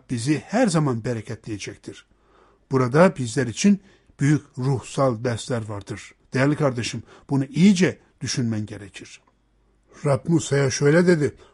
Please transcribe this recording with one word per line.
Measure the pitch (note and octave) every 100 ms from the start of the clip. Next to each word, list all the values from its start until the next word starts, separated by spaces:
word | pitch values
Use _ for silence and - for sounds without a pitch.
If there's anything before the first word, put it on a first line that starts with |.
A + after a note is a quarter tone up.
| _
bizi | A#2+ A#2+ D3
her | - G3+ B3
zaman | D#3+ D3+ A#2 A#2
bereketleyecektir. | A#2 - A#2 - G#2 - G2 - - _ _ _ _ _ _ _
Burada | C3 B2+ C#3+ F#3+ -
bizler | A#2+ C#3 B2
için | A2 G3+ G3+ - _ _ -
büyük | C#3 D3+ - -
ruhsal | C3 B2+ - - C3+ A2
dersler | B2 A#2 - A#2+ G#2+
vardır. | G#2 - G2+ - _ _
Değerli | B2+ C#3 D3
kardeşim, | D3 B2 G#2+ A#2+ - - -
bunu | C#3 C3+
iyice | - F#3+ F#3 E3+ - _ _
düşünmen | B2 - A#2 A2 G#2+
gerekir. | G#2 G2 - - - _ _ _ _ _ _ _ - D3
Rab | C3+ -
Musa'ya | E3 - C#3 C#3
şöyle | - C#3+ D#3+ F3+
dedi, | F3 C3+ - -